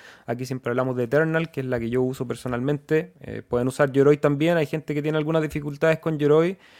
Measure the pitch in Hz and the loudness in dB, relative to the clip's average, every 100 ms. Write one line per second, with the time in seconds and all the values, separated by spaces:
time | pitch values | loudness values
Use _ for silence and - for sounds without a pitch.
0 | - - - 123 127 127 120 120 131 123 | -20 -14 -8 -6 -6 -6 -4 0 0 0
1 | 120 143 160 160 165 - 131 123 113 123 | 0 2 2 0 -4 -6 -4 -4 -2 0
2 | 127 131 123 120 127 120 135 147 - 156 | -2 -2 -8 -8 -6 -4 -2 -2 0 -2
3 | 175 _ 107 107 - 120 127 - 143 131 | -2 _ -14 -12 -4 -2 0 0 2 4
4 | 139 147 151 143 160 170 147 156 - 147 | 4 6 2 2 2 0 0 -6 -6 -4
5 | 151 156 151 160 156 156 143 143 160 160 | -2 -2 0 0 -2 -6 -8 -2 0 0
6 | 165 151 147 151 170 190 - | -2 0 4 4 4 -2 -14